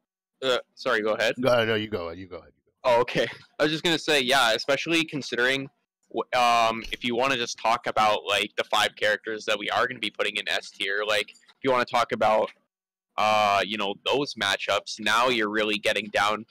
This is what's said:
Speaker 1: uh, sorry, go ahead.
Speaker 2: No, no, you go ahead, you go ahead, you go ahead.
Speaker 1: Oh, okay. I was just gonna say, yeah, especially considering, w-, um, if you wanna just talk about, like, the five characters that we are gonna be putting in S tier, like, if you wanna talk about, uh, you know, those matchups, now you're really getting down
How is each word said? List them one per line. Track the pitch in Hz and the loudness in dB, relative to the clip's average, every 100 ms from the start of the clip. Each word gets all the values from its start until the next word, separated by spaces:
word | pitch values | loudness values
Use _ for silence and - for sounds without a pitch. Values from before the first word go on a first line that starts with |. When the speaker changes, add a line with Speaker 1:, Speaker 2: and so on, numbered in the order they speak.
| _ _ _ - | _ _ _ -6
Speaker 1:
uh, | 135 120 - | -2 -2 -2
sorry, | - 135 113 | -8 -2 0
go | 107 | 0
ahead. | 110 113 - | 0 0 0
Speaker 2:
No, | 127 123 | 2 2
no, | 113 107 | 2 0
you | 107 | -2
go | 104 85 | -6 -6
ahead, | 87 | -10
you | 92 | -14
go | 85 | -16
ahead, | - _ | -18 _
you | |
go | _ _ 131 | _ _ 2
ahead. | 120 | 2
Speaker 1:
Oh, | |
okay. | 123 160 117 - - - | 2 0 -2 -4 -12 -2
I | |
was | 151 | 0
just | 156 | 0
gonna | 175 156 | 0 0
say, | - 151 | 2 2
yeah, | 123 135 120 | 2 2 4
especially | 113 - 139 156 165 | 2 0 -2 0 -2
considering, | 160 147 - 120 123 135 135 _ _ _ _ | -2 -6 -6 -2 0 0 -4 _ _ _ _
w-, | 113 - 123 | -8 -2 2
um, | 120 117 113 113 110 | 4 4 2 0 -6
if | - | -8
you | 123 | -4
wanna | 117 135 131 | 0 0 0
just | 117 - | -4 -4
talk | 110 120 - | 0 0 0
about, | 113 107 104 87 | 2 4 2 0
like, | 101 104 - | 0 0 -4
the | |
five | 110 107 107 - | -2 0 0 0
characters | 104 104 - 107 | -2 -2 -4 -8
that | 107 107 | -4 -4
we | 104 | -2
are | 98 120 | -2 -2
gonna | 127 | -4
be | 107 | -8
putting | - 104 104 | -4 -4 -4
in | 95 | -4
S | 95 - | -4 -6
tier, | - 98 101 104 | -8 -4 -2 0
like, | 104 104 | 0 -2
if | - _ _ | -8 _ _
you | 135 | 0
wanna | 127 | 0
talk | 120 123 117 | 0 0 0
about, | 117 107 110 107 - _ _ _ _ _ - | 0 2 2 0 -4 _ _ _ _ _ -2
uh, | 107 107 104 101 95 | 2 4 4 2 0
you | 107 | -2
know, | 101 101 - | -4 -4 -2
those | 123 143 | 0 -2
matchups, | 113 101 98 - 101 - - | -4 -4 -2 -2 -2 -4 -6
now | 107 110 127 | 0 2 2
you're | 120 107 | 2 0
really | 107 107 107 | 0 0 -2
getting | 107 101 104 | -2 -2 -2
down | 104 101 107 107 | 0 0 0 -6